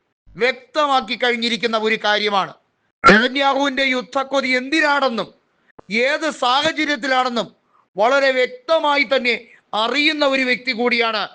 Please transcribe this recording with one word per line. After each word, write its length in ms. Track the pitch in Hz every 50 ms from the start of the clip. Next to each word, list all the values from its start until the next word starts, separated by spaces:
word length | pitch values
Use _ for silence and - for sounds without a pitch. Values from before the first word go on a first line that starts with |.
| _ _ _ _ _ - -
വ്യക്തമാക്കി 800 | 160 226 254 247 254 - _ - 311 294 285 269 262 226 202 247
കഴിഞ്ഞിരിക്കുന്ന 600 | 202 254 247 240 233 233 240 226 196 - 226 226
ഒരു 220 | 220 214 220 220 214 220
കാര്യമാണ്. 500 | 208 208 208 214 208 202 190 175 147 - - _ _ _ _ _ _ _ _ -
നെതന്യാഹുവിൻ്റെ 800 | 156 196 214 247 262 254 277 277 277 269 269 277 285 262 277 269
യുദ്ധക്കൊതി 640 | 262 254 254 - 247 - 269 262 269 269 269 240 254
എന്തിനാണെന്നും 800 | 254 254 254 269 302 320 302 294 285 285 269 254 233 214 175 - - _ _ _ _ _ _ _ _ - - -
ഏത് 380 | 190 226 247 269 302 311 320 302
സാഹചര്യത്തിലാണെന്നും 1160 | - - 262 247 247 277 294 320 311 277 311 285 294 240 208 269 262 254 254 247 240 233 190 - - _ _ _ _ _ _ _ _
വളരെ 340 | 175 208 240 269 277 269 269
വ്യക്തമായി 760 | 254 254 247 247 247 - - - 330 320 311 294 285 285 285
തന്നെ 300 | - 269 262 240 247 226 202 - - - _ _ _ -
അറിയുന്ന 500 | 208 220 240 247 294 294 311 311 294 294
ഒരു 160 | 269 269 262
വ്യക്തി 300 | 262 254 247 185 247 262
കൂടിയാണ് 500 | 247 208 240 247 233 233 233 226 220 208 185 -